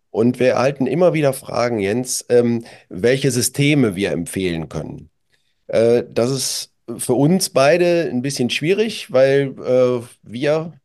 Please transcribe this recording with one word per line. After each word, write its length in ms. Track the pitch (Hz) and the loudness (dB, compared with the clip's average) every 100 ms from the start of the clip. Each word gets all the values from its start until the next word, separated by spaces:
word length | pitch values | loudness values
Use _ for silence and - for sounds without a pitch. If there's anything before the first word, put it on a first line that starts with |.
| _ | _
Und 300 | 95 120 123 | 0 0 2
wir 100 | 127 | 0
erhalten 380 | 117 123 143 131 | 2 0 -2 -2
immer 260 | 147 175 | 2 2
wieder 180 | 156 143 | 2 0
Fragen, 480 | 131 - - 120 117 | -2 -6 -4 -2 0
Jens, 460 | 98 113 123 - - | -2 -2 -4 -8 0
ähm, 380 | 120 120 117 113 - _ | 2 2 0 -6 -20 _
welche 420 | 87 104 139 143 | -2 0 2 0
Systeme 640 | 120 117 - 143 147 120 90 | 0 -2 0 2 4 2 0
wir 160 | 98 | -2
empfehlen 560 | 78 87 - 92 82 78 | -2 -6 -4 -4 -4 -6
können. 420 | 78 76 73 - _ _ _ _ _ _ | -10 -10 -14 -18 _ _ _ _ _ _
Äh, 360 | - 117 120 120 | 0 2 2 0
das 220 | 120 120 | -2 -2
ist 400 | 139 135 - - _ - 113 | -2 -6 -8 -12 _ -16 -12
für 160 | - | -2
uns 360 | 120 143 185 - | 2 4 2 0
beide 600 | - 135 175 175 170 160 | 2 4 4 2 0 -2
ein 100 | 123 | -4
bisschen 280 | 131 139 120 | -6 -4 -4
schwierig, 600 | - 147 196 226 - - | -2 -2 0 -2 -4 -4
weil, 440 | 127 135 139 139 - | 2 4 4 0 -6
äh, 460 | 76 127 123 123 117 _ | 0 2 2 0 -6 _
wir 500 | - 110 143 156 165 - | -14 -6 -2 -2 -4 -14